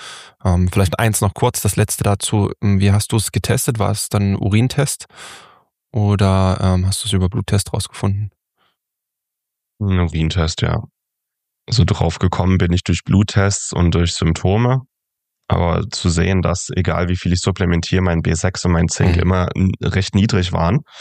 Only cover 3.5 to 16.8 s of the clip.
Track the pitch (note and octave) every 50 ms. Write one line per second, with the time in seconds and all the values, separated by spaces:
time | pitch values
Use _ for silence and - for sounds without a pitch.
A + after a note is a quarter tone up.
3.5 | A#2 B2 - C#3+ A#2 A2 G2+ G2 G#2+ - - - - G#2 G2+ G2 G2 - - G2
4.5 | G2+ A2 B2 B2+ - C#3+ C#3 - - - - - - - - - - - - -
5.5 | - _ _ _ _ _ _ _ - G#2+ G#2 G2+ G2+ G2 G2+ F#2+ F#2+ F#2+ F#2+ F#2
6.5 | F#2+ - F#2+ F#2 F#2 F#2 F#2+ F#2+ - - - - G2 F#2 F#2 F2+ - G2+ F#2 -
7.5 | G#2 G2+ - - - G2+ - - - - - G2 G2 G#2 G#2+ G2 - _ _ _
8.5 | _ _ _ _ _ _ _ _ _ _ _ _ _ _ _ _ _ _ _ _
9.5 | _ _ _ _ _ - G#2 G2 F#2 F2+ F2 D#2+ - D#2+ D#2+ D#2 - F2+ D#2 E2
10.5 | - - - G1+ - - - - _ _ _ _ _ _ _ _ _ _ _ _
11.5 | _ _ _ - - - F2 - - - E2+ E2+ - - F#2+ F2+ - - F2+ F#2
12.5 | F#2+ E2+ F2 F2 F2 F2 - - E2+ - - - - G2 G#2+ - - G2+ G2 G2
13.5 | - - - - - F2+ F2+ E2+ E2 E2+ E2+ E2+ - - E2 E2 E2 - - F#2
14.5 | G2 A2+ A#2+ B2 C3 C3 - _ _ _ _ _ _ _ _ _ _ _ _ -
15.5 | - E2+ F2 E2+ E2+ E2+ - - - - - F2 E2 E2+ E2+ F#2 F#2+ F#2 F#2 E2
16.5 | E2+ - - - - F#2